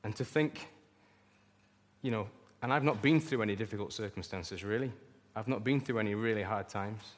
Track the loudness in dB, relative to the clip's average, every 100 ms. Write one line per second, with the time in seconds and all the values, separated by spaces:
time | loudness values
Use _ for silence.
0 | -6 -6 0 2 2 -2 -16 -18 _ _
1 | _ _ _ _ _ _ _ _ _ _
2 | -2 -2 -2 -10 -20 _ 2 4 4 4
3 | 6 4 4 0 2 0 -2 -4 -6 -6
4 | -6 -6 -6 -8 -6 -8 -2 0 -2 -6
5 | -18 -20 _ -8 -2 0 2 2 2 0
6 | 2 2 2 0 0 -2 -2 -4 -4 -6
7 | -12